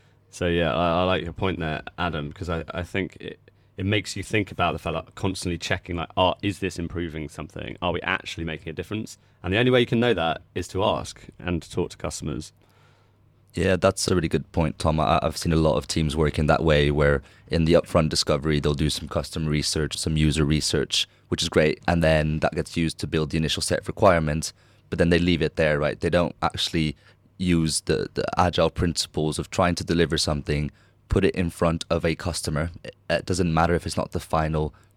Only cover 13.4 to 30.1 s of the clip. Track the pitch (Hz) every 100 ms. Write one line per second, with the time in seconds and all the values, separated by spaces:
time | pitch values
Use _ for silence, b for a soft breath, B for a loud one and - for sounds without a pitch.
13.4 | _ - 92 92 98 - - 92 80 78
14.4 | - 87 80 - 82 78 65 82 80 -
15.4 | 85 80 78 71 - 85 78 76 76 -
16.4 | 76 73 80 73 73 73 73 69 b b
17.4 | - 80 80 82 - 87 78 85 - 76
18.4 | 76 73 76 73 76 - 76 78 73 -
19.4 | 78 76 - 80 73 - 82 78 76 73
20.4 | 73 76 - 76 - - b b b 87
21.4 | 82 85 78 - - 87 80 78 76 78
22.4 | - 82 78 87 80 - 71 80 76 82
23.4 | 76 - - - - - 101 85 76 78
24.4 | - b b b - 82 85 85 87 82
25.4 | 78 - 78 73 73 50 85 85 87 -
26.4 | 82 - - 85 78 b b b _ -
27.4 | 90 85 80 - - 76 - - - -
28.4 | 90 85 82 - 87 78 - 80 78 76
29.4 | 76 - 90 85 80 85 80